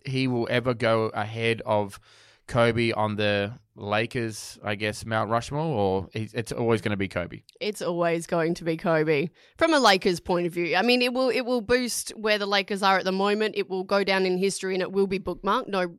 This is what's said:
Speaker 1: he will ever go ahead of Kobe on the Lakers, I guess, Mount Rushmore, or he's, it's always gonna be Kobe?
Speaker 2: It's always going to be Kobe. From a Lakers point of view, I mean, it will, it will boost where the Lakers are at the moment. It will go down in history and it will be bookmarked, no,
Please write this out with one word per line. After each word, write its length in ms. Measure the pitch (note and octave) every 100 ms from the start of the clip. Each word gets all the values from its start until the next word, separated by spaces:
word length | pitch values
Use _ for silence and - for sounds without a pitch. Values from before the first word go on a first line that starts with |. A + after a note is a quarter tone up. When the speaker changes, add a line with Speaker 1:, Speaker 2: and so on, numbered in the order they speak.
| -
Speaker 1:
he 220 | C3 C3
will 200 | B2 A#2
ever 240 | B2 A#2+ A#2
go 300 | A#2 A2+ A2 A2+
ahead 480 | G#2+ A2+ A#2 A2+ -
of 340 | G#2+ G2+ - - - - _ -
Kobe 460 | B2 A#2 A#2 A#2
on 240 | G#2+ G#2+ G#2
the 380 | G#2 G2+ G2+ A#2+ _ -
Lakers, 840 | G2+ G#2+ A#2 B2+ A2+ G#2+ - -
I 120 | G2+ G#2
guess, 300 | G#2+ G#2 A2+
Mount 260 | A2 G#2+
Rushmore, 320 | A#2 - D3
or 460 | E3 A#2+ G2 F#2+ F2+
he's, 200 | A2 G#2+
it's 180 | A#2+ A2
always 300 | - A#2 A2+
gonna 160 | A2 G#2
be 100 | G2
Kobe? 340 | F2+ E2+ A1 - _
Speaker 2:
It's 220 | G#3 -
always 460 | D3 E3+ E3+ E3+ E3
going 260 | E3+ D#3+ F3
to 80 | E3+
be 100 | E3
Kobe. 520 | F#3 D#3+ D#3 D3+ E3 - - -
From 160 | E4
a 60 | D4+
Lakers 400 | A#3 F#3+ G3 F3
point 260 | - F3 F3
of 80 |
view, 220 | E3+ E3+ E3+
I 60 |
mean, 200 | A3+ B3
it 120 | B3
will, 160 | B3 C4
it 120 | B3
will 200 | A#3+ B3
boost 480 | G3+ B3 B3 - -
where 260 | - G#3+ G#3+
the 80 | G3+
Lakers 380 | G3+ F#3 G3+
are 140 | G3 F#3+
at 80 | F3
the 60 |
moment. 420 | F#3+ G3+ G#3+ G#3+ -
It 120 | G3
will 140 | F#3 F#3+
go 180 | G3+
down 220 | G3 F#3+ F#3+
in 120 | F3+
history 380 | G3 - F#3+ F#3+
and 60 |
it 100 | F3+
will 160 | G3 G3
be 120 | F#3+
bookmarked, 500 | - F3 F#3+ A3+ A3+
no, 260 | G3 F3+